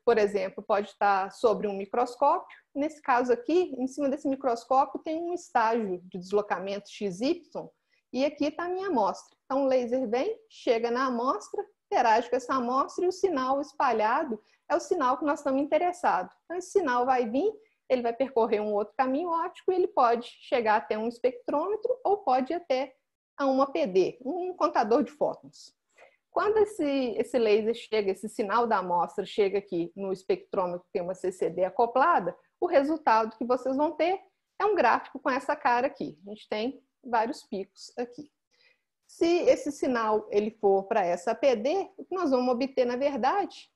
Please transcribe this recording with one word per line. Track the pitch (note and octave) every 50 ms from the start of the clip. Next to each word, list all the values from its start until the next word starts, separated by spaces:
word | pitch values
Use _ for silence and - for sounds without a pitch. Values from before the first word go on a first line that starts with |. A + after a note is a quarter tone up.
| _
por | - A#3 A3
exemplo, | G#3 G3+ G3+ G3+ F#3 F#3+ - - G3+
pode | - A3 G3 G#3 G#3
estar | - - G#3 G3+ G3 F#3+ F#3+ G3 -
sobre | - - A#3 G#3 F#3+ -
um | G#3 G3
microscópio. | G3 G3 G3 - A#3+ B3 B3+ - - C#4+ C#4+ D#4+ F#4 - - - - _ _ -
Nesse | C#4+ C#4 D#4 D4+ -
caso | - - C4 A#3+ B3+ B3 B3+
aqui, | A#3+ - - D4+ F4+ F4+ D#4+ C4+ B3
em | B3+
cima | C4 - - D4 C#4
desse | B3+ D4+ - D4
microscópio, | C4+ C4+ - C4 A#3 B3 - - C4+ C4 C#4+ D4 - D4 -
tem | E4 D#4 D#4+ F4
um | E4+ F4+
estágio | F4 - - - A#3+ A3+ A3 A#3 A#3+ A3 G3 F#3 F3 F3
de | F3+ - F#3+
deslocamento | F3+ F#3 G3 G#3 G3+ G#3 G#3 F3 F#3 G3 G3+ G3+ G3+ -
X | - - G#3+ G3+ F3+ F3+ A3+
Y, | C#4 E4+ E4+ - _ - F#3 D#3 E3+ - _ _ _ _ _ _ _ -
e | B3 C4+
aqui | D4+ D4 - C#4+ D4
tá | D4+ - E4+
a | F4
minha | F4+ F#4 F#4+ G4+
amostra. | E4+ A#3 G3+ F3+ F#3 - - _ _ _ _
Então, | - C4 C4+ C#4
o |
laser | C4+ C4 C4 B3 A3+ A#3+ C4 C4 G#3+
vem, | G#3+ B3 C#4+ G4+ A4+ - _ _
chega | - - - D4 A#3 A3+ A3+ A#3
na | A#3 B3 C4+
amostra, | C4 B3 A#3 A#3+ C4 D#4 G#4 - - - G4+ G4 - _ _ _ -
interage | - D#4+ A#3+ A#3 A3 A3+ B3+ -
com | -
essa | C4 C4 - C#4+
amostra | C4 A#3+ A#3 B3 C4+ D4+ F#4 - - F#4+
e | F4+
o | F4+
sinal | - - G4 E4+ C4 B3+ B3+ C4+ C#4
espalhado | D4 C#4+ - - D4+ C4 A#3 A3 G#3 G#3+ A#3+ C#4+ E4+ C#4+ A3+ G#3 _ _ _ _ _ -
é | D4
o | E4+
sinal | - - G4 F4+ C4+ B3 C4 C#4+
que | D#4+
nós | D4 C#4+ C#4+
estamos | - C#4+ C4+ C4+
interessados. | D4 C#4+ - D4+ F4+ F4+ F4 - - A#3 F#3 F3+ F#3 F#3 - _ _
Então, | - E4
esse | F#4 F4+ -
sinal | - G4+ F4+ C#4 B3 B3 B3
vai | B3+ C4 B3+ B3 G#3+
vir, | A3 C4+ F4 G#4+ G#4+ - - _ _ _ _ -
ele | C4 B3+ A#3+
vai | A#3 A#3
percorrer | - C4+ B3+ - A3+ A3 G#3+ A3 G#3
um | G#3+ G#3+ G#3
outro | G3+ G#3+ G#3+ -
caminho | - C4 C4 C4 C#4+ F4 F4+
óptico | E4 E4 E4 F#4 F4+ - - -
e | F#4
ele | F#4 F#4 -
pode | - - C4 A#3 A#3 A#3 A#3+ - - -
chegar | - - D4+ B3+ A3+ G#3+ G#3
até | A3 A3+ - A3
um | G#3+ A3
espectrômetro | A#3 A#3 - - B3 B3+ - - - D4+ C#4+ D#4+ F#4+ G#4 G#4+ - A#4+ B4+ - -
ou | - G4 G4+
pode | - - B3+ B3+ B3+ C4+ E4
ir |
até | F4 F4 - C4 B3+ C4+ C4+ - _ _ _ _ _ _ _ _
a | - C#4+
uma | C4+ C4 C4 C#4 C#4+
P | C#4 E4+ D4+
D, | G#3 F3+ F#3+ F3+ - - - -
um | B3+ D#4+ F4+ F4 F#4 F4+
contador | - E4 D4+ - E4+ B3 G#3 A3+ D4 C4+
de | - -
fótons. | - F#3 D#3 E3 - - C#3 - - - - _ _ _ _ _ _ - - _ _ _ _
Quando | - E4+ F4 G#4+ G#4+ A4
esse, | G#4 G#4 - - D#4 C#4+ C#4 C#4 B3+ A#3+ G3+
esse | - A#3+ - - B3+
laser | A3+ G#3+ G#3 A3 G#3+ A3 A#3
chega, | A#3 - - - A3 G3+ F#3+
esse | F#3+ F#3+ - G#3+
sinal | - - A3+ G3 G3+ A#3 A#3+
da | A3+ A3+ G3
amostra | F#3 F3+ F3 F3 E3+ F3+ - - F#3+
chega | F3 - - G#3 F#3+ F#3+ G3+
aqui | G3 G3+ F#3 E3+ E3+ E3+ -
no | G3 G3 F#3+ F#3
espectrômetro | F#3 - - G3 F3+ - _ - G3 F#3 F3+ F3 F3
que | - _ -
tem | G3+ F3
uma | E3+ F#3
C | F3+ - F#3
C | F#3 - - E3
D | E3+ F#3 F#3
acoplada, | F3+ F#3 - A#3 A#3 A#3 B3+ C4+ E4+ F4 C4+ F#3 E3+ F3+ - _ _ _ -
o | F4
resultado | F4 E4+ C#4 C#4 C#4+ D#4+ D#4 - - A3+ A3 A3+ A3 -
que | - B3+
vocês | A#3 B3 C4 - C4 C4+
vão | C4+ D4 D#4+ D#4+
ter | - D#4 F4 F#4+ F#4+ - _ _ _ _ _ _ -
é | F4+
um | G#4 G#4
gráfico | E4+ C4+ A#3 A3+ - - - - C4
com | - D4+
essa | B3+ C4 - - D4
cara | D4 - C#4 A#3+ A#3+ B3
aqui. | - - - F3 D3 D3+ D3+ F3+
A | G3
gente | G#3 A3 - -
tem | G#3+ G#3+ A3 B3+ C#4 - _ _ _ _ -
vários | B3+ A3+ A3+ A3 A#3 D4+ - -
picos | _ - F#3+ G3 - _ - - - - -
aqui. | B3 A#3+ - - D4 - _ _ _ _ _ _ _ _ _ _ _ _ _ _ _
Se | _ - - F4
esse | E4+ F4 F4 D4 - C#4+ - - D4+
sinal | C#4+ - - D4 B3+ A#3 A3+ G#3+ G#3+ G#3+ G#3+ -
ele | - G#3 G#3 A3
for | - _ - G3+ G3 G3 F#3+
pra | G3 A3+ G#3+ F#3+
essa | E3+ F3 F3+ - - A#3+
P | A#3+ - C#4 B3+
D, | G#3+ G3+ C4+ E4 G4 F#4 - _
o | - -
que | - E4+
nós | F#4+ F4 D4
vamos | C4 B3 B3 B3+ B3+
obter, | A#3 C4+ C4+ - - B3+
na | A#3+ B3
verdade, | B3 C#4 C#4+ C#4 B3+ G#3 C#4 E4+ G4+ F#4+ D4 - - - _ _